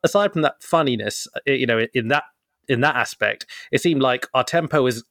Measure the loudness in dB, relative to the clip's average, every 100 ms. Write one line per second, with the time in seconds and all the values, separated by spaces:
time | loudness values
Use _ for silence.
0 | 2 2 2 0 -2 -2 0 0 2 -2
1 | -4 -8 -10 -6 -2 0 2 0 0 -2
2 | 0 -2 -2 _ _ _ -2 0 2 0
3 | -4 -2 -4 -4 -12 -18 -4 0 0 2
4 | 2 0 -2 -2 0 -2 0 0 0 -2
5 | -4